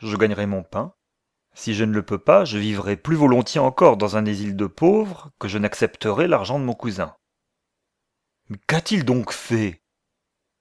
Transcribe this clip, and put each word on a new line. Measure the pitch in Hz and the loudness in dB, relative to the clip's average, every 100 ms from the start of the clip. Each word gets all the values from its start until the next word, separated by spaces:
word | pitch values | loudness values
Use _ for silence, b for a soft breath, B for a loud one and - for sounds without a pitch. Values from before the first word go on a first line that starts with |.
je | 110 104 | -6 0
gagnerai | 110 101 104 | 2 2 -4
mon | 98 | -4
pain. | 90 95 156 - _ _ _ _ _ | -6 -8 -8 -12 _ _ _ _ _
Si | - - 104 | -12 -6 -2
je | |
ne | 110 | 0
le | 107 | 0
peux | - 101 | -2 -4
pas, | - 185 175 | 4 6 4
je | 107 | -2
vivrai | 107 101 92 101 | -2 -4 -4 -4
plus | - 160 | -2 4
volontiers | 143 123 120 156 | 6 6 2 0
encore | 131 - 175 107 | 0 4 4 4
dans | 104 107 | 0 0
un | 107 | -2
asile | 101 104 98 | -2 -6 -4
de | 101 | -6
pauvres | - 165 214 214 175 147 _ | 0 2 2 0 -8 -20 _
que | 101 | -6
je | 104 | -4
n'accepterai | 104 - 113 - 110 104 175 | -4 -4 -10 -6 -4 0 0
l'argent | 139 98 143 | 0 -2 -4
de | |
mon | 127 | -4
cousin. » « | 117 120 98 80 - _ _ _ _ _ _ _ _ _ _ _ _ _ | -6 -8 -6 -8 -10 _ _ _ _ _ _ _ _ _ _ _ _ _
Mais | 101 - | -14 -4
qu'a-t-il | 160 - 208 123 | -2 0 -2 2
donc | 123 107 | 0 -2
fait ? » « | - - 113 104 82 _ _ _ _ _ _ _ _ | -8 -4 -2 -2 -6 _ _ _ _ _ _ _ _